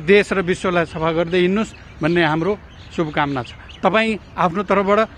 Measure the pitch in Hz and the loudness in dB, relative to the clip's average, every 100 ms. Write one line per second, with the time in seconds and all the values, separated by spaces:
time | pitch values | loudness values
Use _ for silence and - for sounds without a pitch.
0 | 156 202 190 196 175 180 190 175 160 175 | 4 4 4 0 -2 -2 0 0 -2 -2
1 | 160 160 170 185 180 196 220 - - - | -2 0 0 2 2 0 -2 -8 -20 -4
2 | 156 175 160 160 170 208 - - - - | 0 2 2 2 -2 -4 -8 -20 -8 -6
3 | 156 151 143 135 117 - - - 185 208 | -2 0 -2 -2 -8 -12 -20 -4 0 2
4 | 220 208 - - 175 175 196 202 190 208 | 0 -2 -6 -2 -2 -2 0 0 2 2
5 | 220 | 0